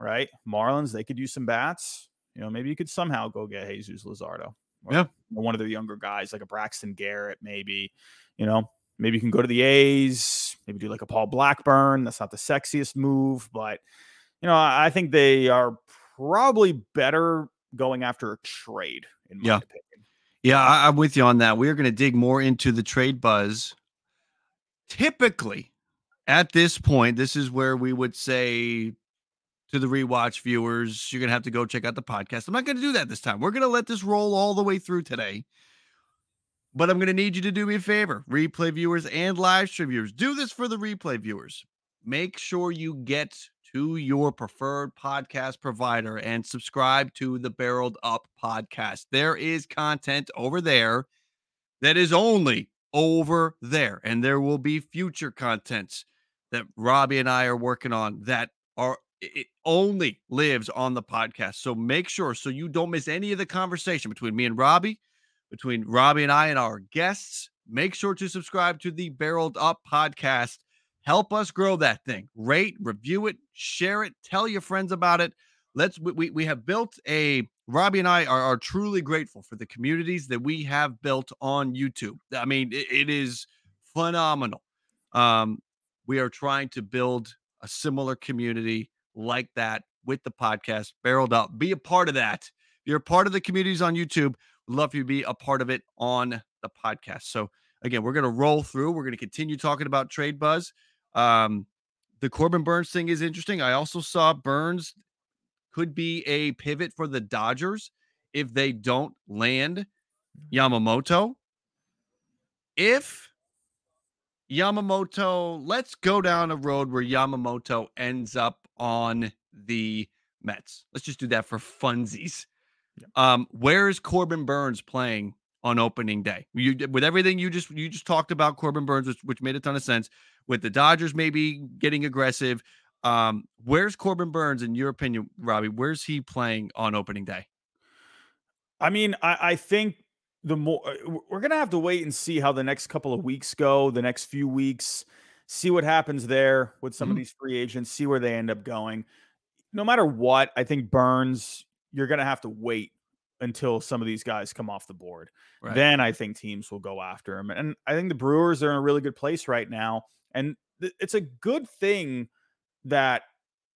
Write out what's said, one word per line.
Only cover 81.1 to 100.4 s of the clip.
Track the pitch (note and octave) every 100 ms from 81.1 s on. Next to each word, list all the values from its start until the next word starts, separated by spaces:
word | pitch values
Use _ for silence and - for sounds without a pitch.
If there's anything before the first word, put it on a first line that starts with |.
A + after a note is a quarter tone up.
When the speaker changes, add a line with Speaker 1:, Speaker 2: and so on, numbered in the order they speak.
| C3+ C3 -
Speaker 2:
on | C3+ C#3 C3
YouTube. | B2+ C3+ - G#2 - _
I | C3 B2+
mean, | C3+ B2+
it, | C3 -
it | C3 C#3+
is | C#3+ C3 A#2+ - _ _ _ _
phenomenal. | D#3+ E3+ E3+ D#3+ D3 B2 - _ _ _ _ _
Um, | A#2+ A#2+ A2+ A2 A2 _ _ _ _ A#2+
we | C3+
are | B2
trying | - C#3 C#3 C3+
to | C3
build | G2+ B2 B2 B2 A2 - _ _
a | -
similar | - D3+ C3+ C3+ B2+
community | - A#2+ A#2+ A2+ A2+ A2 A2 _ _
like | A2+ A2+ B2 B2 -
that | A2+ A2 - _ A#2+
with | C#3
the | B2
podcast, | - A2+ A2 - G#2+ G#2+ _
Barreled | B2 C3 B2+
Up. | A#2 G#2 A2
Be | E3+
a | F3
part | - F3+ E3+
of |
that. | C3+ A2 G2 - _ _ _ -
You're | D3
a |
part | - F3 G3+
of |
the | F#3+
communities | F#3 F#3 F#3 F3
on | F3
YouTube. | E3+ E3 D#3+ C#3+ - _ _ -
We'd | C3
love | D3
for | D3
you |
to | B2+
be | C#3
a | B2+
part | - C3+ C3+
of | B2+
it | B2+ - -
on | A#2+ B2 B2 A#2 - _
the | A2 -
podcast. | A2 G#2 - G2
So, | - A2+ G#2 _ _ _
again, | B2 A#2+
we're | A2
gonna | D3 B2+
roll | A#2 D3 D3+
through. | D3 C3 D3+
We're | E3
gonna | C3 A#2
continue | G#2+ - D#3 C#3+
talking | D3+ D3 D3
about | C#3 C3
trade | - D3
buzz. | C#3+